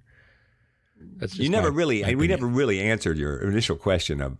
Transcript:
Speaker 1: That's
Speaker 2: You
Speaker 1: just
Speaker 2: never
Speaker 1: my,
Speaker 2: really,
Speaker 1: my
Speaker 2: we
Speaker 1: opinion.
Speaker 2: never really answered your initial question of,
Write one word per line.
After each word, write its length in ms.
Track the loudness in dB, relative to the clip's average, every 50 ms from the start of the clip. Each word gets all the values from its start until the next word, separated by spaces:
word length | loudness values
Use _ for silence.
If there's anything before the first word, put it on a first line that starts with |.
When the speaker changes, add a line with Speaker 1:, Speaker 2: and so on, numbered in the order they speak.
| _ _ _ _ _ _ _ _ _ _ _ _ _ _ _ _ _ _ _ -20 -20 -18 -14 -10
Speaker 1:
That's 180 | -10 -8 -4
Speaker 2:
You 80 | -2 -2
Speaker 1:
just 80 | 0
Speaker 2:
never 200 | 2 2 2 2
Speaker 1:
my, 60 | 2 2
Speaker 2:
really, 240 | 2 2 2 0
Speaker 1:
my 60 | 2 0
Speaker 2:
we 40 | 0
Speaker 1:
opinion. 160 | 2 2 2
Speaker 2:
never 160 | 2 0 0 0
really 340 | 0 2 2 2 2 2
answered 360 | 2 0 0 0 0 -2 0 0
your 200 | -2 -2 -2 -2 -2 0
initial 280 | 0 0 0 0 -2
question 460 | -2 0 0 2 2 0 -2 -4 -4
of, 160 | -4 -6 -6